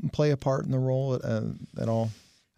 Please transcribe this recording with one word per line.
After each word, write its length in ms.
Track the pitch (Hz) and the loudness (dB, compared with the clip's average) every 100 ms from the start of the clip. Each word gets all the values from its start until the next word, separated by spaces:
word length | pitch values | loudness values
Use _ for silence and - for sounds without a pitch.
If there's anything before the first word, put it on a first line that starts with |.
| 147 | -4
play 160 | - 151 | 2 2
a 60 | 139 | 2
part 260 | 139 135 | 0 0
in 60 | - | 0
the 80 | 131 | 0
role, 400 | 131 131 135 123 | 2 2 0 -2
uh, 200 | - 110 110 - - - | 0 -2 -2 -6 -10 -4
at 100 | 113 | 0
all? 200 | 113 113 104 - _ _ | 0 0 -4 -14 _ _